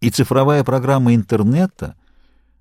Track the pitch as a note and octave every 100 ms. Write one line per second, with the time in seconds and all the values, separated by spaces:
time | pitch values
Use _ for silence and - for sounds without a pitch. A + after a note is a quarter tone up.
0 | A#2 - B2+ B2+ C3+ D3 B2+ C3 B2+ C#3
1 | A#2+ A#2 G2+ A2+ G#2+ D3 F#3 - - -
2 | _ _ _ _ _ _